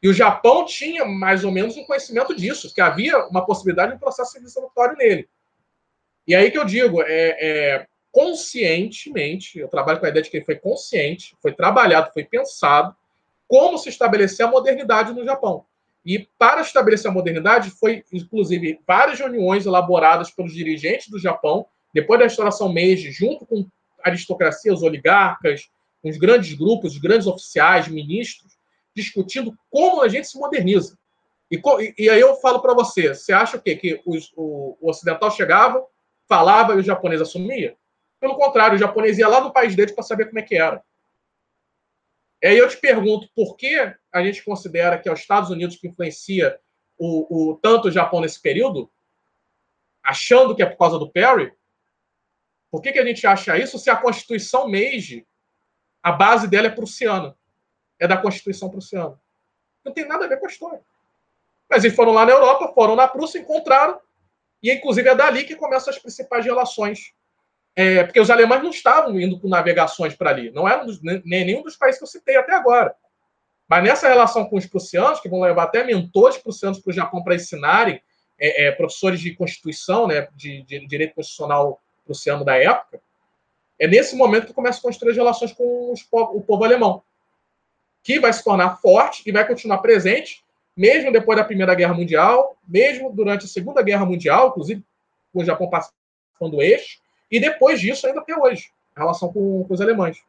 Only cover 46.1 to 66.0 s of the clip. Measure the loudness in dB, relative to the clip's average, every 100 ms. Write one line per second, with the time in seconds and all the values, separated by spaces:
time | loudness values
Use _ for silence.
46.1 | -10 -8 -2 -2 -2 _ _ _ _ -6
47.1 | -4 -4 -2 -2 -2 2 2 2 -2 -2
48.1 | -2 -4 -6 -4 -2 -2 -4 -12 _ _
49.1 | _ _ _ _ _ _ _ _ _ -6
50.1 | -6 4 6 6 2 -2 2 0 0 -6
51.1 | 0 2 2 0 _ _ _ _ _ _
52.1 | _ _ _ _ _ _ -10 -6 -2 -2
53.1 | 0 2 2 2 -2 -2 -6 0 2 0
54.1 | -2 -8 -10 -2 -2 -2 -2 -2 -4 -10
55.1 | -16 _ _ _ _ _ _ _ _ -4
56.1 | 2 4 4 2 0 0 -4 -12 -6 -4
57.1 | -4 -6 _ _ _ _ _ _ _ -2
58.1 | 0 -2 -6 -10 -10 -12 -14 -12 -10 -10
59.1 | -12 _ _ _ _ _ _ -14 -12 -8
60.1 | -6 -6 -6 -8 -12 -16 -16 _ _ _
61.1 | _ _ _ _ _ _ 2 2 2 4
62.1 | 6 6 6 6 4 0 2 2 4 2
63.1 | 2 -8 -10 -6 -6 2 4 4 -2 _
64.1 | _ _ _ _ _ -4 -2 -2 2 4
65.1 | 4 4 2 -6 -8 -4 -4 -4 -10